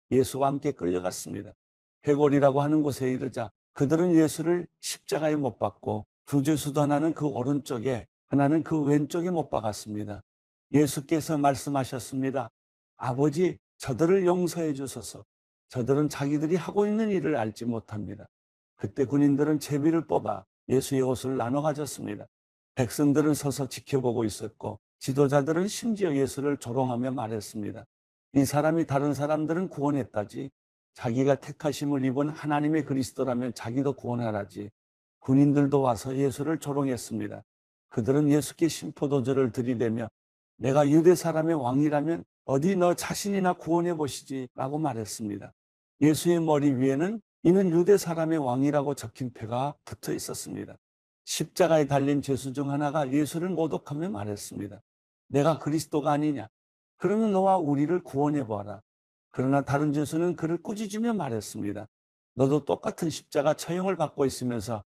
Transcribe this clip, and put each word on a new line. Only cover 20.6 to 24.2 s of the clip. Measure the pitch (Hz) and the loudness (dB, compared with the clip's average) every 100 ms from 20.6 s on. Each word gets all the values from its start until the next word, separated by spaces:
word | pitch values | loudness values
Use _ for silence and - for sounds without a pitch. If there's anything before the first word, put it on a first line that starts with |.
| - | -2
예수의 | 127 - 135 | 0 2 0
옷을 | 127 120 127 131 | 0 -2 -4 -4
나눠 | 120 139 | -2 0
가졌습니다. | 156 143 139 - 107 104 104 _ _ _ _ - | 0 -2 -6 -8 -10 -10 -14 _ _ _ _ -4
백성들은 | 120 - 147 139 151 | -2 2 2 4 2
서서 | 143 143 127 131 | 0 -2 -4 -6
지켜보고 | - - 139 127 117 | -8 -4 -2 0 0